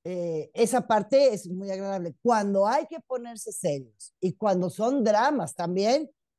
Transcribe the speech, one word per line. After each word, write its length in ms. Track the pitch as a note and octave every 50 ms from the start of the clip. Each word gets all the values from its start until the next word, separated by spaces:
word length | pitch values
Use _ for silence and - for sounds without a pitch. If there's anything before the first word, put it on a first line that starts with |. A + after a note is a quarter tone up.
| -
eh, 460 | E3+ F#3 F3+ F3 E3+ D#3+ D#3 D3 - -
esa 320 | - A3+ - - B3 -
parte 480 | - A3 G#3+ G3 - C4+ C4+ C#4+ C4 G#3+
es 140 | F#3 - E3+
muy 220 | F3+ F#3 G3 G3
agradable. 460 | F#3+ F#3+ G3 G3 G3 F#3+ F3 E3 - _ -
Cuando 440 | A#3+ A#3 G#3+ G3+ G3+ G3+ G3 G3
hay 200 | G#3+ B3 D4+ D#4+
que 140 | D#4+ E4 D#4+
ponerse 520 | - - B3+ B3 A#3+ A#3+ A#3 G#3 - G#3+ -
serios 600 | - - E3 C#3+ C#3 B2+ A2+ _ _ - - _ -
y 140 | - F#3 -
cuando 360 | - A3 G3+ F#3+ F#3 F3+ F3
son 340 | - - A3 A#3+ C#4 C#4+ D4+
dramas 500 | D#4 G#3 G#3 A#3+ C#4+ D4+ B3 D#3+ - -
también, 560 | - F3 E3+ F3+ F#3 G3+ A3 B3+ D#4 D#4 - _ _ _ _ _